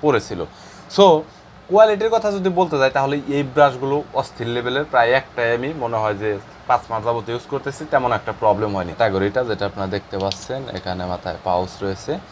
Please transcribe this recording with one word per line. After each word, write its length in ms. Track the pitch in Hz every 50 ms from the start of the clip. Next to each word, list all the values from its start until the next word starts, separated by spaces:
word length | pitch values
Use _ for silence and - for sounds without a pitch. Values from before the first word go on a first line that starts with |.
| -
পড়েছিল। 360 | 151 131 107 - - 104 85 82 - - - - - - - - - -
So, 100 | - 202 185 160 156 156 - - - - - - - - -
কোয়ালিটির 420 | 180 208 220 220 214 196 214 226 226
কথা 140 | 220 220 208 202
যদি 120 | 196 185 190 175 175
বলতে 160 | 185 165 156 139
যাই, 100 | 135 131 131
তাহলে 180 | 139 135 139 143 147 135 139 143
এই 60 | 143 143 131 127
ব্রাশগুলো 400 | 147 143 139 127 123 135 135 143 147 143 - - 131
অস্থির 280 | 131 - - - 117 117 120
লেভেলের। 300 | 123 117 123 127 139 151 151
প্রায় 180 | - 123 117 117 127 131
একটাই 300 | 131 - - 123 117 117 120
আমি 120 | 120 127 143 165 151 123
মনে 140 | 117 117 110
হয় 140 | 110 107 104 98
যে 80 | 107 107 104 95 - - - - - -
পাঁচ 120 | 127 117 - -
মাস 120 | 113 110 107
যাবত 220 | 117 117 117 104 113 117
ইউজ 120 | 117 - - 143
করতেছি, 300 | 135 - 143 139 - 160 151 151
তেমন 160 | 135 127 120 113 104
একটা 120 | - 113 104 -
প্রবলেম 280 | 117 107 101 101 110 104 98
হয়নি। 160 | 95 87 87 82
ক্যাটাগরিটা 480 | - 117 107 95 95 95 104 95 127 127 117
যেটা 140 | 107 92 104 98
আপনারা 200 | - 101 98 92 101
দেখতে 200 | 98 - - - 95 95
পাচ্ছেন, 380 | 98 - - - - 127 135 135 - 101
এখানে 260 | 95 - 95 90 90 90 90 90
মাথায় 240 | 90 - 92 80 76 -
পাউচ 240 | 92 90 90 92 92 - - 101
রয়েছে। 300 | 98 95 95 - - 151 190 - -